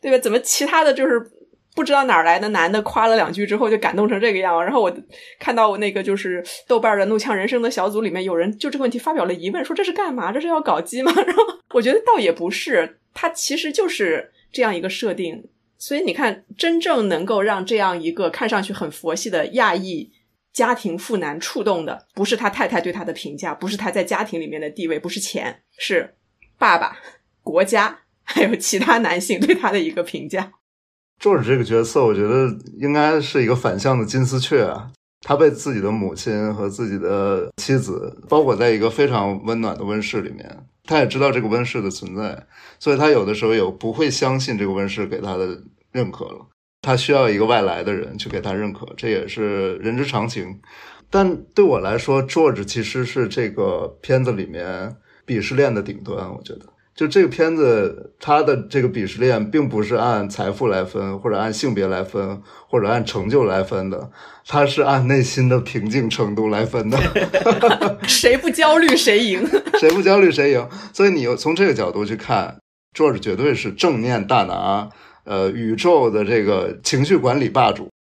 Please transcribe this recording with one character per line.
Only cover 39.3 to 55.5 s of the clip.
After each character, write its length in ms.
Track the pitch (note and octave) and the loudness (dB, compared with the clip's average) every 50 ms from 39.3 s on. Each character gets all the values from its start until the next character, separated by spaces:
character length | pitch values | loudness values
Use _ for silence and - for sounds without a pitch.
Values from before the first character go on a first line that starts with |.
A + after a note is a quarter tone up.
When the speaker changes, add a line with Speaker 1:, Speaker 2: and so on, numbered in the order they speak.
| G2 F#2+ - | -2 -4 -4
Speaker 2:
温 160 | G#2+ A#2 A#2 | -4 -4 -2
暖 160 | A2+ G#2+ E2 C#2 | -2 -4 -4 -6
的 60 | - | -6
温 180 | G2 G#2+ G#2+ G#2 | -6 -4 -4 -4
室 180 | - - A2+ F#2 | -4 -6 -6 -6
里 80 | - | -8
面， 140 | - - - - - - - _ _ _ _ | -12 -14 -18 -18 -20 -20 -20 _ _ _ _
他 140 | - D#3+ D#3 | 0 2 2
也 80 | C3+ | 2
知 140 | G#2 - C3 | 2 0 0
道 100 | C#3 C#3 | 2 2
这 100 | B2+ B2 | 2 0
个 60 | A2+ | 0
温 180 | A2 G#2+ A#2+ A#2+ | 0 0 0 -2
室 160 | A#2+ - B2 | -2 -4 -4
的 80 | G2+ F#2+ | -4 -4
存 280 | F#2+ - - F#2 F#2 | -6 -8 -12 -12 -10
在， 280 | G2 G#2+ G2+ D#2 - - _ _ - - - - _ | -8 -8 -8 -8 -10 -16 _ _ -20 -20 -20 -20 _
所 120 | - D3+ C#3+ | 0 0 2
以 40 | |
他 120 | C3 D3 D#3 | 4 4 4
有 160 | D3 B2 G2+ | 4 4 4
的 80 | G2 G#2+ | 0 -2
时 120 | G#2+ - | 0 2
候 100 | A2 A2+ | 2 2
也 80 | A2+ G2 | 2 2
不 300 | F#2 F#2+ - - A2+ A2 | 0 -2 -4 -6 -6 -2
会 180 | A2+ D#3 D3 | 0 0 0
相 300 | C3 - D3 C3 C3 C3+ | 0 0 0 0 0 0
信 180 | C3 - B2 G2+ | -2 -4 -4 -2
这 80 | G2+ | -2
个 60 | G2 F#2+ | -2 -2
温 160 | F#2+ G2 G2 | -2 -4 -4
室 180 | G2 - G2+ | -4 -6 -6
给 140 | F#2+ G#2 A2+ | -6 -6 -6
他 160 | G2+ G2+ F#2 | -6 -6 -4
的 260 | F#2 F#2+ F#2 F2+ - - - _ _ _ _ _ | -4 -4 -4 -6 -10 -14 -20 _ _ _ _ _
认 180 | B2+ A#2+ F#2+ | -4 -4 -4
可 140 | - - - | -6 -12 -12
了。 220 | - - - - _ _ _ _ _ _ _ - | -14 -14 -18 -20 _ _ _ _ _ _ _ -2
他 140 | C#3 C3 | 0 0
需 160 | B2 - - C#3+ | 0 2 2 4
要 160 | C#3 C3 A#2 | 4 4 4
一 80 | G#2 | 4
个 80 | G2+ A2 | 2 2
外 160 | A2 A#2+ A2+ | 4 4 2
来 240 | G2+ F#2 E2+ E2+ F2 | 2 0 -2 -2 -4
的 80 | G2 G2+ | -4 -4
人 240 | F#2 F2 - C#2 | -4 -6 -8 -10
去 140 | - - - | -12 -10 -8
给 100 | A2 G2 | -8 -8
他 140 | F2 G#2+ F#2+ | -6 -6 -6
认 180 | G2 G#2+ G#2 G2 | -4 -4 -6 -8
可， 160 | G2+ A2 - - | -8 -10 -12 -12
这 140 | - - A#2 | -8 -4 -2
也 180 | A2 F#2+ - G2 | -2 -2 -4 -6
是 460 | - - G#2+ G#2 G2+ G2 F#2+ F#2+ F#2 | -6 -4 -4 -2 -2 -2 -2 -2 -4
人 220 | E2+ F#2 A2 A#2 B2 | -4 -4 -4 -2 -2
之 80 | C#3 | -4
常 200 | C3+ C3 A2 G#2 | -2 -2 -2 -2
情。 320 | A#2+ - A2 F2+ F2+ G2 G2+ _ - - - - - - - _ _ | -2 -6 -8 -10 -10 -12 -16 _ -20 -20 -20 -20 -20 -20 -20 _ _
但 260 | - G3 G3 F#3 E3+ - - - _ | 2 4 4 4 2 -2 -8 -4 _
对 80 | - G3+ | 6 6
我 160 | E3+ C3+ G#2 | 6 6 2
来 200 | F#2 F#2+ G#2+ A#2+ | 0 -2 -2 -2
说， 280 | B2 - C#3 C3+ C3 | 0 2 2 2 2
《George》 380 | C3 - E3 D#3+ D3 A#2+ F#2+ G2+ | 0 2 4 4 4 4 2 -4
其 180 | G2 - B2 A2 | -6 -6 -6 -6
实 220 | G#2+ - C3 B2+ | -4 -4 -4 -4
是 240 | A#2 - C#3 B2 G#2+ | -4 -2 -2 -2 -2
这 220 | F#2+ - A#2+ G#2+ | -2 -4 -4 -4
个 480 | G2 A2+ G#2 F#2+ F2+ E2 F2 E2 - _ | -2 -2 -2 0 0 -2 -4 -8 -10 _
片 240 | - - C3 C3 C3 | -2 0 2 2 2
子 80 | B2+ A#2 | 0 -2
里 140 | G2 F2+ | -4 -6
面 500 | - D2+ E2 F2 F2+ F#2 F2+ F#2+ G#2 B2 - _ _ _ _ _ | -8 -8 -10 -8 -8 -8 -8 -8 -10 -12 -16 _ _ _ _ _
鄙 160 | - B2+ A2 G2 | -4 -4 -4 -2
视 120 | - | -2